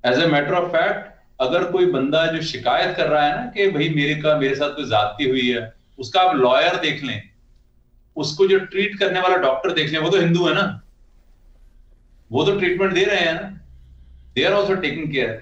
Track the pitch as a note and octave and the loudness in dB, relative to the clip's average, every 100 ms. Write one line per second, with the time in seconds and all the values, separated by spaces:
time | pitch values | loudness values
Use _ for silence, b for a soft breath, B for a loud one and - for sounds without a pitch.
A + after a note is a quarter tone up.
0 | D#3 C#3+ E3+ D3 D3 F3+ E3+ E3 F#3+ G3+ | 2 2 2 2 2 -2 0 0 0 -2
1 | - - _ _ C3 F3 F3 F#3+ F3+ C3+ | -10 -20 _ _ -2 0 0 2 2 2
2 | C3+ D#3+ E3 D#3+ D#3+ B2+ A#2+ D3 F#3 F3+ | 0 0 0 -2 -6 -4 -2 0 0 -2
3 | D3+ D3 D3 D3 - G#3 G3 D3+ D#3+ D3 | 0 2 2 0 -6 0 0 2 0 0
4 | D3 D3+ D3+ D3+ C3+ C3+ D3 D3 B2+ G#2+ | 0 0 0 2 0 0 -4 -4 -2 0
5 | G#2+ - C3+ C3 B2 A#2+ A2+ - _ - | 0 -2 -2 0 0 -2 -6 -16 _ -16
6 | B2 F#3+ F#3 D3 D3+ D#3+ F3 F3 D#3+ D3 | -4 2 2 4 4 4 2 0 -4 -4
7 | C#3 G#2+ - _ _ _ _ _ _ _ | -8 -10 -12 _ _ _ _ _ _ _
8 | _ - D3+ D3+ F#3+ F#3+ - F#3+ G3+ G3+ | _ -8 -6 0 4 4 0 -4 -4 -2
9 | G3 F#3 F3+ F#3 C3+ - F#3 D#3 D3+ D#3 | -2 0 2 2 2 0 -2 -2 -2 -2
10 | D#3+ F3+ E3+ E3+ E3+ F3 G3 - - _ | 0 2 2 2 2 0 -2 -6 -16 _
11 | - - _ _ - - - - - _ | -20 -20 _ _ -20 -20 -20 -20 -20 _
12 | _ _ _ A#2 F3 G3 F3+ F3+ F#3+ F3 | _ _ _ 0 2 2 0 0 0 2
13 | G3 G3 E3+ E3 G3 - - - - - | 2 2 0 -2 -8 -16 -20 -20 -20 -20
14 | - - - - E3 G3+ G3 F#3+ D3+ D3 | -20 -20 -10 -2 2 2 2 0 -2 -4
15 | D#3 C#3 A2+ A2 | -4 -2 -4 -6